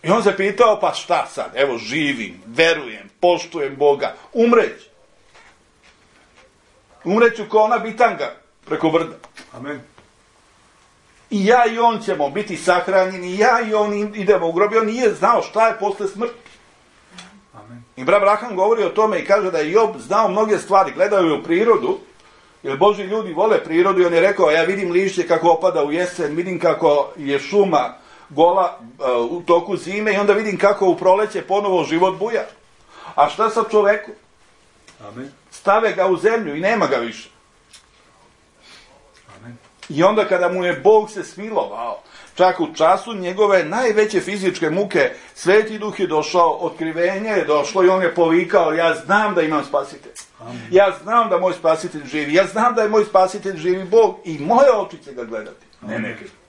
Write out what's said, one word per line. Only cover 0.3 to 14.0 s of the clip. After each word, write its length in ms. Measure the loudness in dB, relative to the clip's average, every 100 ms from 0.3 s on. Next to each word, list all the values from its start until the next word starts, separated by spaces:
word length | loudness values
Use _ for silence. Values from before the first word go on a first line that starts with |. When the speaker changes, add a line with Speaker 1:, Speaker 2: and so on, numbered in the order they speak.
| 0
Speaker 1:
pitao, 440 | -4 2 2 4
„Pa 140 | -2
šta 320 | -4 -4 -2 -2
sad? 220 | -8 -8
Evo, 240 | -2 -2 -2
živim, 640 | -6 -4 -4 -4 -8 -12 -12
verujem, 640 | 0 2 2 -6 -16 -20 _
poštujem 560 | 0 0 -4 -8 -8 0
Boga, 380 | 2 2 -2 -8 -10
umreću. 580 | 0 4 4 2 -6 -20 _ _ _ _ _ _ _ _ _ _ _ _ _ _ _ _ _ _ _ _ _
Umreću 400 | -2 4 4 2 0
kao 120 | 2
ona 160 | 2 0
bitanga 560 | -4 0 0 0 -8 -10 _ _
preko 260 | -8 -2 0
brda.” 260 | 0 -2 -12 -20 -20 -20
Speaker 2:
Amen. 280 | -16 -14 -14 -16 _ _ _ _ _ _ _ _ _ _ _ _ _ _
Speaker 1:
I 160 | -2 4
ja 200 | 4 4
i 120 | 2
on 240 | 0 0
ćemo 280 | -6 -4 -2
biti 260 | -4 -8 -4
sahranjeni, 760 | 0 0 2 0 0 -4 -8
i 80 | 0
ja 220 | 2 2
i 140 | 0
on 200 | 0 0
im-, 200 | -2